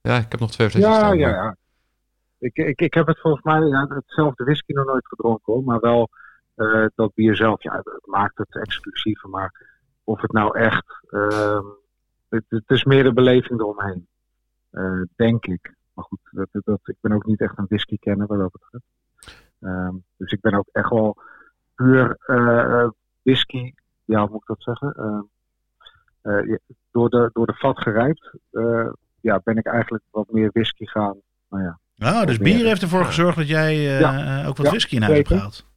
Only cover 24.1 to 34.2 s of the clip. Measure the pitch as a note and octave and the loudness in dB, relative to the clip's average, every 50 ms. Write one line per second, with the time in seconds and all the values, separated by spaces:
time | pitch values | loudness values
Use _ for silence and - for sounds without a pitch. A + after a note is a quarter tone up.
24.1 | A2 G#2+ G#2 G2+ G#2+ G#2 _ - A2 _ - - A#2 - - C#3+ - - - G#2+ | 0 0 0 -2 -4 -12 _ -10 -10 _ -6 -8 -8 -6 -6 -8 -8 -6 -8 -6
25.1 | G#2 G#2 G2+ _ _ _ _ _ _ _ _ _ _ _ _ - _ _ _ _ | -6 -8 -10 _ _ _ _ _ _ _ _ _ _ _ _ -20 _ _ _ _
26.1 | _ _ _ G#2+ G#2 G2+ G#2+ G#2+ A2 - _ _ - _ _ _ - A#2+ A#2+ A#2 | _ _ _ -2 -2 -2 0 -2 -6 -6 _ _ -20 _ _ _ 0 0 0 2
27.1 | B2 A#2+ A#2+ A2+ _ A2+ A#2 - - - - C#3 C3 - - A#2+ G#2 A2 A#2+ C3+ | 4 2 2 2 _ -2 -2 -2 -2 -2 -2 -2 -2 0 -4 -2 0 2 0 0
28.1 | - _ _ - - - _ _ - A2 A2+ A#2 A#2 A#2 A2+ - - _ _ _ | -2 _ _ -20 -20 -20 _ _ -6 -4 -2 0 0 -2 -2 -4 -8 _ _ _
29.1 | _ _ - A2+ G2+ F#2+ _ A#2+ A2+ A2+ A2 - B2 A#2 A2 - A2+ A2 _ _ | _ _ -2 0 0 0 _ -2 -2 -2 -2 -2 -2 -2 -2 -2 -6 -10 _ _
30.1 | _ G#2+ G#2 _ A2+ A2 A2 G#2+ - A#2 A2 - - _ A2 - - G#2+ G#2 G2+ | _ -8 -6 _ 0 0 0 2 0 -2 -2 -2 -6 _ -16 -6 -4 -2 -2 -2
31.1 | G2 G2+ _ _ _ _ _ _ G2+ G2 F#2+ F2 E2 _ _ _ _ _ G2+ B2+ | -4 -8 _ _ _ _ _ _ -8 -6 -6 -6 -8 _ _ _ _ _ -4 -2
32.1 | F#3+ A#3 G#3 D3 A#2+ G#2+ G2+ D#3 G#3+ A#3+ A#3 A3+ G#3+ F3 G3 E3 F3 F#3 F3 - | 0 0 0 0 0 2 2 2 4 4 2 2 0 0 -2 0 0 0 0 0
33.1 | - D#3+ E3+ F3+ D#3+ E3+ D#3 C#3+ D#3+ D#3 D#3 D#3 D#3 D3+ D3 C#3+ C#3 C3+ D#3 D3+ | 0 0 2 2 2 0 -2 -2 0 0 0 0 0 0 0 0 2 2 2 0
34.1 | C3+ C#3 | 0 -2